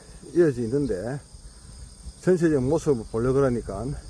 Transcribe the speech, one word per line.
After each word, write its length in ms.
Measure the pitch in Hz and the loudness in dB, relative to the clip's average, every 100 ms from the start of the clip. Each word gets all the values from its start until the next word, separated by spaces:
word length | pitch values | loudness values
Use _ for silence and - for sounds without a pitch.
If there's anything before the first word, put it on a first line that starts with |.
| - - - | -18 -20 -4
이어져 280 | 139 170 123 | 2 2 2
있는데, 560 | 113 139 139 92 107 139 - - - - - - - - - - | -2 -2 -2 -2 -4 -8 -10 -20 -20 -20 -20 -18 -18 -18 -18 -6
전체적인 460 | - 180 165 147 127 | 0 2 4 2 2
모습을 360 | 156 156 127 104 | 2 2 0 0
보려 220 | 113 123 | -2 2
그러니까, 520 | 131 139 117 101 98 120 147 - | 4 2 2 -4 -6 -6 -8 -12